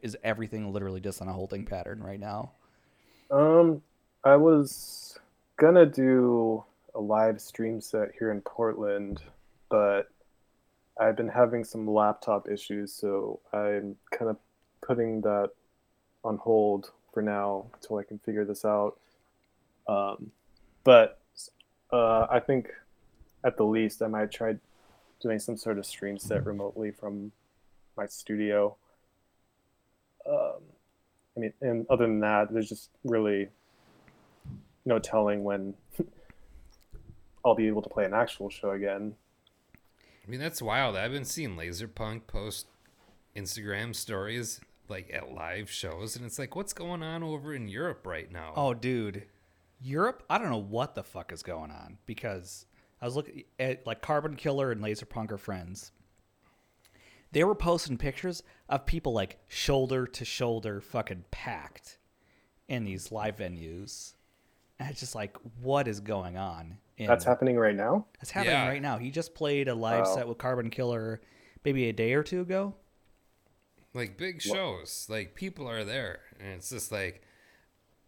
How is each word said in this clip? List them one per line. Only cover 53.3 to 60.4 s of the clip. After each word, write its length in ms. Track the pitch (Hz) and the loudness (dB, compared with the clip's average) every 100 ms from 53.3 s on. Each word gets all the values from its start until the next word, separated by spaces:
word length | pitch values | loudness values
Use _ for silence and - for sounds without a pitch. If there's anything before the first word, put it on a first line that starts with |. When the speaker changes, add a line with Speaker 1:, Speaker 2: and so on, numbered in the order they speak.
| - - - | -14 -16 -6
Speaker 1:
at, 260 | 131 - - | -4 -4 -6
like, 160 | 113 | -8
Carbon 340 | - 151 151 139 | -2 -2 -2 -4
Killer 360 | 151 139 135 | -2 0 -2
and 100 | 110 | -2
Laserpunk 500 | 107 107 - 117 107 | -4 -6 -8 -10 -8
are 60 | 101 | -8
friends. 540 | - 95 87 95 - _ _ _ _ _ _ _ _ _ _ _ - - - | -8 -10 -10 -14 -18 _ _ _ _ _ _ _ _ _ _ _ -20 -20 -4
They 120 | 143 | 2
were 120 | 180 208 | 2 2
posting 420 | 170 170 147 120 | 0 0 -2 -4
pictures 440 | 139 - 180 170 - _ - | -6 -6 -8 -10 -14 _ -6
of 160 | 135 - | -4 0
people, 280 | 165 139 | -2 0
like, 260 | 110 95 - - | -2 -4 -8 -14
shoulder 600 | - - 135 131 131 123 | -6 0 2 2 -2 -4
to 180 | - 123 | -8 -10
shoulder 540 | - | -4